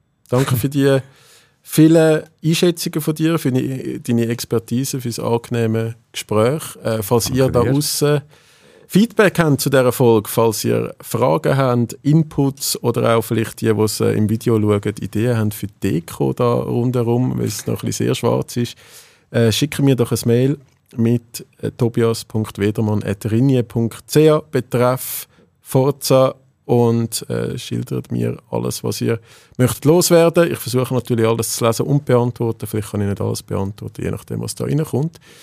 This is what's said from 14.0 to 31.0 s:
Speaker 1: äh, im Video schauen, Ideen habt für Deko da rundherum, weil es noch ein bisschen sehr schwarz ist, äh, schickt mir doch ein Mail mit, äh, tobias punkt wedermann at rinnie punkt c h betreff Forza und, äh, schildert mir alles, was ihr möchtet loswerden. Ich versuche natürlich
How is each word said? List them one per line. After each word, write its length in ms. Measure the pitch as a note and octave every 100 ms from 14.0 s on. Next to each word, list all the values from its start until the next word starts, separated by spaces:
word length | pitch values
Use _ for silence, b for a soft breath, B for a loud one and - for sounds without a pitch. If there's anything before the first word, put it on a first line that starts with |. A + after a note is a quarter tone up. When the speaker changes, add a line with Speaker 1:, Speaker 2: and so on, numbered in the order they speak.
Speaker 1:
äh, 100 | A2
im 180 | G#2+ G#2+
Video 300 | A2 - A2+
schauen, 360 | G#2 G#2 G#2 G2+
Ideen 380 | - G#2+ A#2+ A#2
habt 160 | G#2+
für 140 | - G2+ -
Deko 520 | G2 D#3 E3 - C3+
da 220 | C3 B2 B2
rundherum, 840 | A#2+ A#2+ B2 B2 A#2 A#2+ B2+ A#2+
weil 60 | A#2
es 180 | G#2+ -
noch 160 | A2+
ein 40 | A2+
bisschen 200 | G#2+ A#2
sehr 80 | B2+
schwarz 420 | A#2 B2+ C3 -
ist, 180 | A#2+ - B B B B B
äh, 180 | A#2 A#2
schickt 260 | G#2 D3 -
mir 160 | C#3 B2
doch 160 | A#2
ein 80 | A2+ -
Mail 320 | A#2 C3 C#3+ _ _ _ C3
mit, 480 | A2+ A#2+ _ - - _
äh, 100 | A2
tobias 540 | - A#2 A#2+ A2+ A2+ -
punkt 340 | A2+ G#2+ -
wedermann 420 | G2+ G#2+ G#2+ G#2
at 220 | - G2 G#2+
rinnie 320 | A2 C#3 B2+
punkt 460 | A#2 A#2+ A#2 - -
c 180 | D3 D#3
h 120 | D3+ -
betreff 760 | C3 - B2 B2 B2+ - - - b b _
Forza 720 | - C3+ C3 C#3 - C3 C3 - _ _
und, 680 | - A#2+ A#2 A#2 A2+ - -
äh, 280 | A#2+ A#1 B2+
schildert 540 | - A#2+ B2 B1+ B1
mir 260 | A#1+ A#1 A#1+ -
alles, 320 | A#1 A#1+ -
was 160 | A#2 G#2+
ihr 200 | A#2+ A2+ b b b b
möchtet 280 | B2+ - C#3+
loswerden. 680 | E3+ E3 E3+ E3 E3 E3+
Ich 60 | -
versuche 340 | - B2 B2+
natürlich 320 | B2+